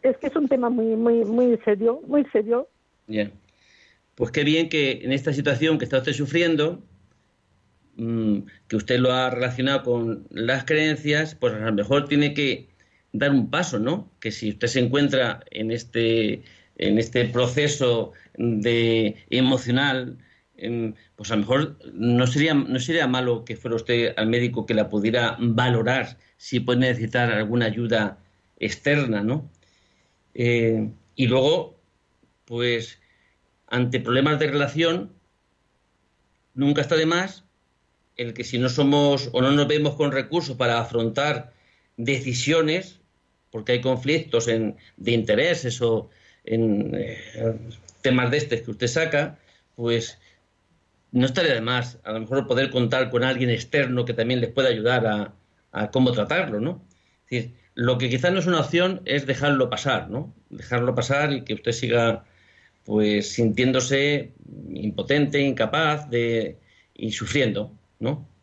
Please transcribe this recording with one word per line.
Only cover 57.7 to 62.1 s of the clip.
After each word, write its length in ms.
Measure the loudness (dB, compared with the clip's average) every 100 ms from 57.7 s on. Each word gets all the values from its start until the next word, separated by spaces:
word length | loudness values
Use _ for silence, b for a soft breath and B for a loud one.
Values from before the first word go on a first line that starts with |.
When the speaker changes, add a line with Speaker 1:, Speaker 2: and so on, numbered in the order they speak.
| -2
Speaker 2:
lo 220 | 0 2
que 120 | 0
quizás 240 | 0 0
no 60 | 0
es 80 | 2
una 120 | 0
opción 420 | 2 2 0 -2 -4
es 200 | -4 -2
dejarlo 440 | -2 0 2 0
pasar, 400 | -2 -2 -2 -2
¿no? 240 | -8 -10 -16 _
Dejarlo 440 | -18 -4 -2 0 0
pasar 360 | 0 0 0
y 120 | -2
que 100 | -6
usted 180 | -6 -4
siga, 540 | -4 0 2 2